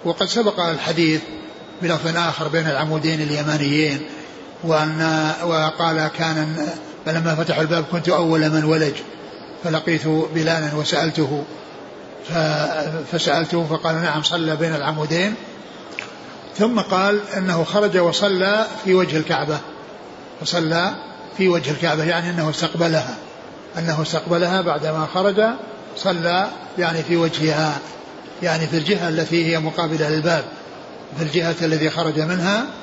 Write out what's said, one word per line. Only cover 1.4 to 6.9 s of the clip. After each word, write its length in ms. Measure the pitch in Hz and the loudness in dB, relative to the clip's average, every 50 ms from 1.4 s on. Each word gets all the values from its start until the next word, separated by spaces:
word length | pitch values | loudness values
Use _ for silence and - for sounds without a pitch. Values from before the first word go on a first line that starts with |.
| - - - - - - - - | -14 -14 -16 -16 -18 -18 -10 -4
بلفظ 340 | 180 165 160 147 156 165 160 | -2 0 0 0 0 0 0
آخر: 320 | 170 175 165 147 - 160 151 | 2 0 0 0 -2 -2 0
بين 180 | 147 165 160 | 0 2 2
العمودين 560 | 160 143 131 156 156 156 156 151 160 165 156 | 2 0 0 0 0 0 0 2 0 0 2
اليمانيين، 760 | 151 147 147 147 151 156 151 151 143 143 143 151 156 151 139 139 - - - - - - - - - - - - - | 0 0 0 0 0 0 0 2 2 2 4 4 4 2 0 -2 -6 -8 -12 -14 -14 -16 -16 -16 -16 -16 -14 -6 0
وأن، 680 | 165 160 151 156 156 160 160 160 160 160 156 156 156 156 - 170 | 2 2 4 2 2 0 2 2 2 2 2 2 0 0 0 0
وقال: 680 | 175 165 160 156 160 156 - 180 165 160 160 156 151 - - | 0 2 2 2 0 0 0 0 2 2 2 0 0 0 -2
كان 500 | 165 165 160 156 156 156 156 165 151 156 - - - - | -2 0 0 0 0 -2 -2 -2 -4 -4 -6 -8 -12 -14